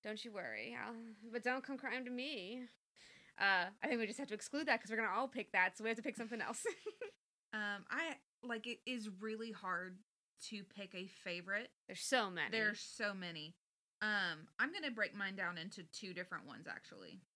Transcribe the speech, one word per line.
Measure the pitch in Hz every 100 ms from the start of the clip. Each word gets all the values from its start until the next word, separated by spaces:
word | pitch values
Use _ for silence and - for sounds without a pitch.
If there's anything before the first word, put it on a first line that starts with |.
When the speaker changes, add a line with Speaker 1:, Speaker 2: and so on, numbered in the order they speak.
Speaker 1:
Don't | 214 214
you | 233
worry. | 202 127 107 117
I'll, | 240 214 226 226 208 226
but | 233
don't | 240 254
come | 262 269
crying | 262 254 247
to |
me." | 247 269 269 180 247 247 - _ - - - - -
Uh, | 196 190 180 208
I | 277
think | 240
we | 214
just | 240
have | 277
to |
exclude | 208 - 285 302
that | 233
'cause | 190
we're | 220
gonna | 220 196
all | 262
pick | - -
that, | 190 185 -
so |
we | 220
have | 226
to |
pick | 269 214
something | 226 233
else. | 170 240 466
<laughs> | - 427 - 415 - _ _ _
Speaker 2:
Um, | 214 208 202 -
I, | 269 330 - _ _
like, | 247 226 226
it | 233 -
is | 247 214 185
really | 220 220 226
hard | 196 190 175 185 185 _ _ _ _ -
to | 214
pick | 190 - 190
a | 190 190
favorite. | - 190 175 175 202 247 _ -
Speaker 1:
There's | 185
so | - 262 202
many. | 175 170
Speaker 2:
There's | 220 214 214
so | - - 208
many. | 196 175 165 151 - _ _ _ _
Um, | 214 208 180 160 - -
I'm | 269
gonna | 381 302
break | 220 208
mine | 208 196 190
down | 175 175
into | 175 -
two | 165 - 196
different | 180 175 165 -
ones, | 117 -
actually. | - - 95 87 185 _